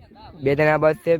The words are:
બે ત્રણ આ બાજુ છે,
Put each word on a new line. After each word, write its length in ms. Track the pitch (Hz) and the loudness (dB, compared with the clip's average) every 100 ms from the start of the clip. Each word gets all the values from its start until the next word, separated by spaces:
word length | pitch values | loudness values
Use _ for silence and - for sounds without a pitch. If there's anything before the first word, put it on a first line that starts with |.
| - - - 156 | -20 -20 -20 -8
બે 80 | 139 | -4
ત્રણ 200 | 143 151 | 0 0
આ 80 | 151 | 2
બાજુ 160 | 156 151 | 0 0
છે, 80 | 165 | -2